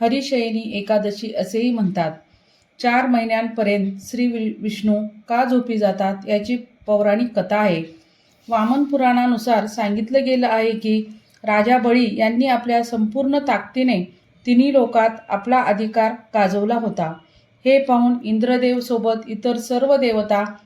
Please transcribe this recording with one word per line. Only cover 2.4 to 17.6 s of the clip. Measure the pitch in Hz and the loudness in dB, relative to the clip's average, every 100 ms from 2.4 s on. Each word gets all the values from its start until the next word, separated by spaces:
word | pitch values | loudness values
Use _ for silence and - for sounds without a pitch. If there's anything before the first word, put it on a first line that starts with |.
| _ _ _ _ | _ _ _ _
चार | 247 240 262 | 0 2 2
महिन्यांपर्यंत | 240 226 226 233 226 208 208 196 196 | 0 0 -2 -2 -2 0 0 -2 -6
श्री | - 247 247 | -10 -2 -2
वि-, | 233 220 - | -2 -6 -4
विष्णू | 214 208 214 208 214 - - | -6 -4 0 0 -2 -12 -4
का | 233 | 0
झोपी | 254 254 233 220 | 2 0 0 0
जातात | 202 190 196 196 - | 0 0 -2 -4 -2
याची | 208 208 247 - _ - | -4 -2 -6 -6 _ -2
पौराणिक | 208 208 208 240 208 | 0 2 2 0 -2
कथा | 180 208 | -2 0
आहे. | 208 165 160 - _ _ _ _ - | 2 0 -4 -14 _ _ _ _ -4
वामन | 226 220 269 | -2 0 0
पुराणानुसार | 285 285 254 247 247 233 - 220 214 | 0 2 2 2 2 0 2 0 0
सांगितलं | - 208 208 220 269 254 | -4 -4 -2 0 0 2
गेलं | 254 240 | 2 2
आहे | 226 226 | 2 0
की | 220 220 220 214 - _ _ | -2 0 -2 -2 -14 _ _
राजा | 214 214 214 247 | -2 2 4 4
बळी | 233 240 233 202 | 4 2 2 0
यांनी | 220 233 269 | 0 2 2
आपल्या | 247 240 233 | 0 0 -2
संपूर्ण | 233 226 214 262 262 285 277 | 0 -2 -2 0 0 0 0
ताकदीने | 208 - 254 254 202 180 - _ _ - | -2 -4 -2 0 0 -2 -10 _ _ 2
तिन्ही | 247 277 | 4 4
लोकात | 269 233 233 226 226 - | 4 4 2 2 0 -6
आपला | 202 240 254 | -6 0 0
अधिकार | 247 202 220 226 220 | 2 0 0 0 0
गाजवला | 233 - 220 196 202 208 233 | -2 -6 0 0 0 0 -2
होता. | 220 165 160 170 _ _ _ _ | -2 -4 -6 -8 _ _ _ _